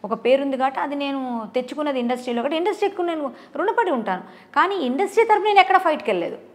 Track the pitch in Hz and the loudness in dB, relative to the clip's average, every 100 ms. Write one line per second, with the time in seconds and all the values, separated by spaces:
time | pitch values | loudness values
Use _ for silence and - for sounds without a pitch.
0 | 202 220 233 269 277 254 262 285 320 285 | -4 -2 2 2 2 0 -2 -2 -4 -4
1 | 277 277 254 240 214 254 247 285 302 262 | -4 -4 -4 -6 -4 -4 -4 -4 -4 -2
2 | 240 247 247 240 247 320 359 403 403 - | -2 -4 -2 -2 -2 -2 -2 0 -2 -2
3 | 349 330 277 - - 277 370 466 392 262 | -4 -2 -6 -8 -14 -4 -2 0 0 0
4 | 202 180 - - - - 359 392 262 262 | -2 -6 -6 -20 -6 0 0 0 -2 -2
5 | 381 403 440 427 403 403 381 381 370 302 | 0 2 4 4 6 6 6 4 4 -2
6 | - 190 170 - - | 0 -2 -2 -8 -16